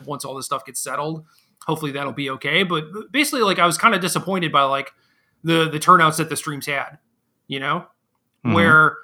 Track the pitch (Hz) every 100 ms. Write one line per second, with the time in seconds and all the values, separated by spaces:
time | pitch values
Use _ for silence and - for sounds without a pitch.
0 | 139 143 139 135 127 135 - 123 139 139
1 | 151 160 156 _ _ _ - 156 147 139
2 | 139 123 135 135 143 165 190 165 156 202
3 | 220 262 294 277 208 180 175 165 226 190
4 | 175 180 175 190 160 143 139 135 139 _
5 | _ _ _ _ 160 165 156 147 170 180
6 | 160 156 156 139 - 143 139 139 127 147
7 | _ _ _ _ _ 135 139 165 - _
8 | _ _ _ _ 120 113 165 156 156 -